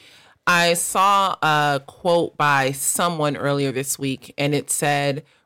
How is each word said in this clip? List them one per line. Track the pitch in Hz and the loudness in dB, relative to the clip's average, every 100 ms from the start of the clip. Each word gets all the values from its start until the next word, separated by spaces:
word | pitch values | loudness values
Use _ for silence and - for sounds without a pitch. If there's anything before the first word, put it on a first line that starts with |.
| - - - _ - | -20 -20 -20 _ 0
I | 175 170 | 2 2
saw | 170 - 196 196 196 190 - | 0 -2 2 4 4 2 0
a | 156 151 147 139 135 | 0 2 2 -2 -6
quote | - 180 170 - - | -4 0 2 0 0
by | 147 139 131 | 2 2 0
someone | 139 - - 175 165 147 127 | -2 -4 -2 -2 0 -2 -2
earlier | 139 143 139 | -2 -2 -2
this | 123 139 - | -4 -6 -6
week, | 139 131 - - | -6 -6 -10 -4
and | 143 | -2
it | 143 - | -2 -2
said, | - 151 143 143 143 - _ | -2 0 0 -2 -4 -10 _